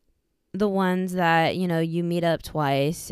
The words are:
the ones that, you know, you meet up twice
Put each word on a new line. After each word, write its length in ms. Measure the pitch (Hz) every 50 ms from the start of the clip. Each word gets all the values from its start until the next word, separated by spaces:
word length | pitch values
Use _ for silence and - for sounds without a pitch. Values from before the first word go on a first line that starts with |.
| _ _ _ _ _ _ _ _ _ _
the 160 | - 190 214 208
ones 460 | 190 190 190 180 180 185 185 185 180
that, 420 | 185 175 165 165 165 165 139 -
you 100 | 175 185
know, 140 | 180 165 160
you 240 | 165 165 165 175 170
meet 180 | 170 175 175
up 200 | 170 170 160 -
twice 680 | - - - 156 147 139 139 139 139 147 165 - - -